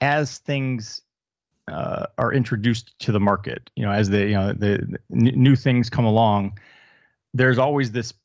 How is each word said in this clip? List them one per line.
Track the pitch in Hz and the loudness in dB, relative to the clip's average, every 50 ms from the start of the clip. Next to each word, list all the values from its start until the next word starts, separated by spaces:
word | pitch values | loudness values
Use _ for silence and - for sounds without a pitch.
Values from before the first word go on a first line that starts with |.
as | 131 143 147 151 147 131 - - | 0 0 0 0 0 -4 -6 -10
things, | - - 143 139 135 131 127 117 110 - - - - _ _ _ _ _ _ _ _ _ _ _ _ - | -8 -6 -4 -4 -2 -4 -4 -6 -8 -10 -14 -18 -20 _ _ _ _ _ _ _ _ _ _ _ _ -12
uh, | - 78 - - 92 95 - - - - | -8 -8 -6 -6 -6 -6 -8 -8 -4 -2
are | 113 117 - | -2 0 0
introduced | 135 120 - 120 104 101 120 113 117 - - _ _ | 0 0 -2 -4 -2 0 0 -2 -2 -4 -12 _ _
to | - - | -4 -2
the | 104 101 | 0 2
market, | 101 101 101 95 101 - 60 - - - _ | 2 2 0 0 -2 -8 -10 -10 -12 -14 _
you | 123 110 | -6 -4
know, | 101 | -2
as | 101 104 107 98 | 0 0 2 2
the, | 101 104 | 2 2
you | 101 104 104 | 2 2 0
know, | 98 95 101 | 0 0 -2
the, | 104 98 104 101 101 - - - | -2 -2 -2 0 0 -2 -2 -6
the | - - - _ | -10 -12 -12 _
n-, | - 120 113 127 127 | 0 2 2 2 4
new | 135 127 135 139 | 4 6 6 6
things | 127 - 139 123 123 117 117 | 4 4 2 2 2 0 0
come | - - 117 | 0 0 2
along, | 110 107 113 117 107 104 101 98 101 98 - - - _ _ _ _ _ _ _ _ _ _ _ _ - | 2 4 4 4 4 2 2 0 -2 -6 -12 -18 -20 _ _ _ _ _ _ _ _ _ _ _ _ -2
there's | 123 127 131 127 123 | 2 2 4 4 4
always | 131 147 147 139 135 117 | 2 2 2 0 -2 -2
this | 107 123 113 - - _ | -2 -6 -6 -8 -10 _